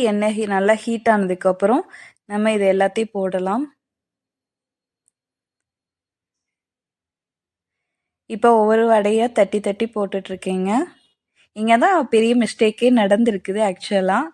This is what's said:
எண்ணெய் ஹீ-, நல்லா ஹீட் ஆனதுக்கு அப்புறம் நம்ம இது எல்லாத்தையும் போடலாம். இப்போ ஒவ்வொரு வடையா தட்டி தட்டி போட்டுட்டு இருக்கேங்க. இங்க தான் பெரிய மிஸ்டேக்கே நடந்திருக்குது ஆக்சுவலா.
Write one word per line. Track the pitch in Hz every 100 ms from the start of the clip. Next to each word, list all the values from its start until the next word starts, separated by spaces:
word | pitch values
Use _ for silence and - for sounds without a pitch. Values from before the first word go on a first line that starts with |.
எண்ணெய் | 233 208 214
ஹீ-, | 214 208
நல்லா | 196 196 220
ஹீட் | 233 233 233
ஆனதுக்கு | 208 190 180 190
அப்புறம் | 185 196 269 - - - _ -
நம்ம | 208 220
இது | 214 196
எல்லாத்தையும் | 190 196 196 220
போடலாம். | 202 190 185 185 220 285 _ _ _ _ _ _ _ _ _ _ _ _ _ _ _ _ _ _ _ _ _ _ _ _ _ _ _ _ _ _ _ _ _ _ _ _ _ _ _ _ _ _ _ _ _ -
இப்போ | 220 240
ஒவ்வொரு | 226 214 220 233
வடையா | 220 202 220 240
தட்டி | 240 196 214
தட்டி | 202 202 226
போட்டுட்டு | 214 196 196 185
இருக்கேங்க. | 190 185 185 190 226 349 - _ _ _ _ _ 214
இங்க | 220 233
தான் | 349 359 247
பெரிய | 220 226
மிஸ்டேக்கே | 240 214 - 220 - 240
நடந்திருக்குது | 247 202 202 233 196 - 196
ஆக்சுவலா. | 208 185 - 202 185 202 320